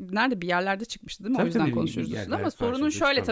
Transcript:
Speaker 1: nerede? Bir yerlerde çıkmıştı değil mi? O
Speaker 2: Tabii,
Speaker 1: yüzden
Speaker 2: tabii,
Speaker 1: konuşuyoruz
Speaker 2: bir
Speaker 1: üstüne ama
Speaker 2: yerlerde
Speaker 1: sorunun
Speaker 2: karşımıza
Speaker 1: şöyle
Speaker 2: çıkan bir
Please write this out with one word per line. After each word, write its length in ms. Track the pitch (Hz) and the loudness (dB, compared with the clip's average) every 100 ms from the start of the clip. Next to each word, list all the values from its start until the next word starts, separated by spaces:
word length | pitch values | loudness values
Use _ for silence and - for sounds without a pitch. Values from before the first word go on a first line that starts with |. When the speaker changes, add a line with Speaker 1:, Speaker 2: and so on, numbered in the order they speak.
| 185 | -4
Speaker 1:
nerede? 300 | 202 254 202 | 0 2 0
Bir 60 | 175 | 0
yerlerde 380 | 175 190 196 233 | 0 0 -2 -6
çıkmıştı 380 | - - - | -10 -12 -10
değil 80 | 214 | -2
mi? 40 | 262 | 2
O 40 | |
Speaker 2:
Tabii, 80 | 170 | 2
Speaker 1:
yüzden 140 | 165 | 4
Speaker 2:
tabii, 100 | 151 | 2
Speaker 1:
konuşuyoruz 400 | 117 113 - - | 2 0 -2 -2
Speaker 2:
bir 60 | - | -4
Speaker 1:
üstüne 160 | - - | -2 -2
ama 40 | |
Speaker 2:
yerlerde 140 | 359 - | -2 0
Speaker 1:
sorunun 140 | 240 | -2
Speaker 2:
karşımıza 260 | 262 302 302 285 | 0 0 2 2
Speaker 1:
şöyle 60 | 277 | 2
Speaker 2:
çıkan 20 | |
bir 20 | 226 | 0